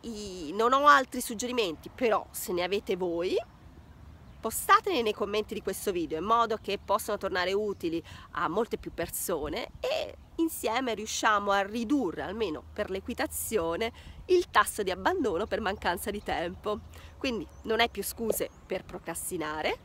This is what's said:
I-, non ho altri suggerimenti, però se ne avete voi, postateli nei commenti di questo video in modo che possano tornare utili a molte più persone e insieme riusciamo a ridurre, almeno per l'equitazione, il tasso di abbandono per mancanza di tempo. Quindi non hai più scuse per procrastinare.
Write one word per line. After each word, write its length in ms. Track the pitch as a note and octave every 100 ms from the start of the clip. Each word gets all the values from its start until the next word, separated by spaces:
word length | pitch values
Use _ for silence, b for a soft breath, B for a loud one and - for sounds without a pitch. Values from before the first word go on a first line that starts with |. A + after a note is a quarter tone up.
I-, 520 | A#3 G#3+ G#3 F#3 D3
non 180 | G3 A#3
ho 140 | C4+ D4
altri 340 | C#4+ C4 B3+
suggerimenti, 680 | - A3 B3 B3 G3+ D3+ -
però 320 | - A#3 G3 -
se 220 | - -
ne 100 | F3
avete 320 | F3 G3+ - F#3+
voi, 420 | F3+ E3+ F#3 F4+ E5+ - - - - - - - - - A3+
postateli 560 | - - G4+ G#4 E4
nei 100 | A3+
commenti 420 | G#3 G3+ G#3 G#3+
di 80 | G#3+
questo 280 | G#3 G3 -
video 280 | F3+ D#3 D#3
in 60 |
modo 320 | F#3+ A#3 A3+ G#3+
che 180 | - G3
possano 400 | - G3+ - G3+
tornare 340 | F#3+ F#3 F3+
utili 480 | G3 G#3+ G3 E3+ E3 B B B
a 140 | - D#3+
molte 300 | F3 A3+ -
più 140 | -
persone 760 | - E3 - - E3 C#3+ F#3 - -
e 340 | B4 - - - - -
insieme 580 | E4 - - A3+ C4
riusciamo 560 | G#3+ G#3+ - A#3 G#3 G3+
a 120 | G3
ridurre, 600 | G3 A3+ A3 C#4+ G3+ D#3
almeno 400 | D3 G#3 G#3+ D3 -
per 180 | - B2
l'equitazione, 1040 | F#3+ A3 A#3+ D4+ - - G#3+ E3 E3+ A3+ B B B -
il 220 | F4+ F#4
tasso 340 | G#3+ G#3 -
di 80 | F#3+
abbandono 540 | F3+ G3+ F#4+ B3 E3 G#3
per 140 | F#3+
mancanza 520 | G#3 G3 G3 F3+ -
di 100 | G#3
tempo. 560 | - D3 F3 F#3+ G#3 G#3+ - B B B
Quindi 260 | C#4 A3+ D3+ -
non 180 | G#3 A3
hai 80 | A#3
più 160 | -
scuse 440 | G3 - A3+ G3+ D#3+ - -
per 180 | F#3
procrastinare. 960 | - F3 - E3 - F3+ D#3 D#3 F3 A#4+